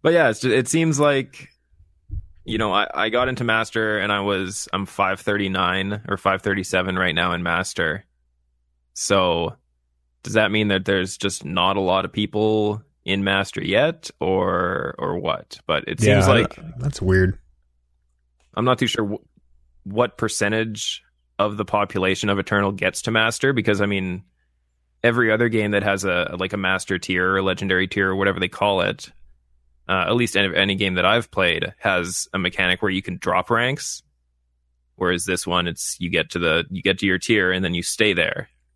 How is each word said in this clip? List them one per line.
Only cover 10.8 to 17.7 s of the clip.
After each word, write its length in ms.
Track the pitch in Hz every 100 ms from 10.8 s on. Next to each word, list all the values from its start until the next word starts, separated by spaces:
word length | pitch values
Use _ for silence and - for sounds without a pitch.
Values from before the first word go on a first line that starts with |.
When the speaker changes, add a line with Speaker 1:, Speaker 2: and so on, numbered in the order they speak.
Speaker 1:
there's 320 | 95 98 92 -
just 260 | 98 -
not 340 | - 90 90 98
a 40 |
lot 240 | 92 95
of 80 | 92
people 680 | - 104 107 107 107 104 107 _ _
in 180 | - 98
Master 380 | 98 98 98 -
yet, 480 | - 101 151 - - _
or, 760 | 92 95 92 90 90 92 67 -
or 180 | - 87
what? 400 | 82 - - -
But 200 | - 78 -
it 120 | -
seems 280 | 107 101 -
Speaker 2:
Yeah, 60 |
Speaker 1:
like 240 | - - - 165 123
Speaker 2:
that's 240 | 139 -
weird. 360 | 92 92 92 - _ _ _